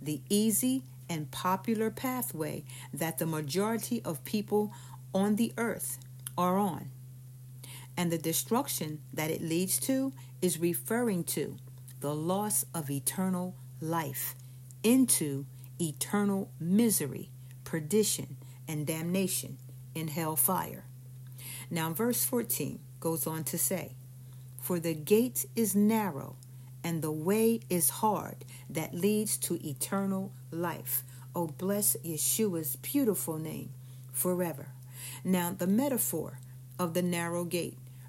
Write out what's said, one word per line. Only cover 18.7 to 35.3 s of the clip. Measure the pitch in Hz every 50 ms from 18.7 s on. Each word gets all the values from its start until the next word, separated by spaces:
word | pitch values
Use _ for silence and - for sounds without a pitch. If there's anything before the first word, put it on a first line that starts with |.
| 160 151 147 131
damnation | 160 160 165 170 180 190 190 185 - - - - 135 - - - - - - - -
in | 160 160 160
hellfire. | 143 170 160 156 156 156 - - 185 170 160 - 127 - - - - - - - - - - - - - - - - - - -
Now, | - 165 160 160
verse | 165 - 226 247 233 - -
fourteen | - 262 240 226 - - - 147 135 - - - - - -
goes | - 165 165 160 - 160
on | 160 160 151
to | - - 170
say, | - - 202 165 151 - - - - - - - - - - - - - - -
"For | - - 180 170
the | 160 170 160
gate | 156 151 143 208 220 247 254 - - - - -
is | 233 226 196 185
narrow | 202 208 208 226 220 208 185 147 135 - - - - - - - - - - - - -
and | 170 165 160
the | 147 156
way | 156 156 156 180 202 220 226 226 226 220 - -
is | 180 175 165 -
hard | - - - 214 202 160 - - - - - - - - - -
that | - 160 156 - -
leads | 175 180 208 214 214 214 208 - -
to | - - 175 - - 156
eternal | 139 - - - 196 196 196 196 190 190 190 190 - - - -
life." | 160 165 175 170 156 143 - - - - - - - - - - -
Oh, | 175 170 156
bless | 131 - 180 190 202 208 208 - - - -
Yeshua's | 170 160 151 - - - - 220 208 170 160 156 - - -
beautiful | - - - 285 269 220 180 - - 170 156 156
name | 156 156 - - - - - - - - - - - -
forever. | - - - 185 180 175 180 170 147 131 - - - - - - - - - - - - -
Now, | 180